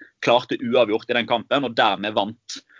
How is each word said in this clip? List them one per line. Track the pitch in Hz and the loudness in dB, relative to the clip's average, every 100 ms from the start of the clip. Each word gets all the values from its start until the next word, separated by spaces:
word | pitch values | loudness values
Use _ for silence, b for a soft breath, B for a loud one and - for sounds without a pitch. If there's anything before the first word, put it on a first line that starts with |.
| b _ | b _
klarte | 131 120 - 135 | 2 2 2 -6
uavgjort | 120 127 107 110 - | 0 2 2 0 -2
i | 120 | -4
den | 117 | -2
kampen, | 117 - 139 123 | -4 -2 -2 0
og | 117 | 0
dermed | 113 95 107 | 2 0 -2
vant, | 107 101 113 - - b | -2 -2 -6 -16 -18 b